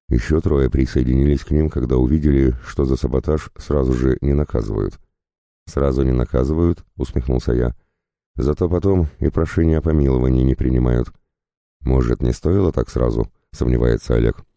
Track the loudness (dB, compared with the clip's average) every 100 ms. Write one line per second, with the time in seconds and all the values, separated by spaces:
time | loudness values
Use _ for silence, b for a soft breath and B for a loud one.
0 | -2 -2 0 0 2 2 2 0 0 0
1 | 0 2 2 0 0 0 0 -2 0 0
2 | 2 2 2 4 2 0 -6 -4 -2 0
3 | 0 -2 -2 -4 -4 -16 -4 0 0 2
4 | 0 0 0 0 0 -4 -4 -4 -4 -6
5 | -20 _ _ _ _ _ -8 -2 0 2
6 | 2 0 0 0 0 2 0 0 -8 -10
7 | -6 -4 -2 -2 0 0 -2 -4 _ _
8 | _ _ _ -4 -2 0 0 0 2 0
9 | 0 -2 -2 -2 -2 0 2 2 2 2
10 | 2 2 2 2 2 0 0 2 2 0
11 | -2 -10 _ _ _ _ _ _ 0 0
12 | 2 0 -2 -2 -2 0 0 -2 -4 -2
13 | -2 -2 -6 _ _ -4 0 2 2 0
14 | 0 0 0 -2 -12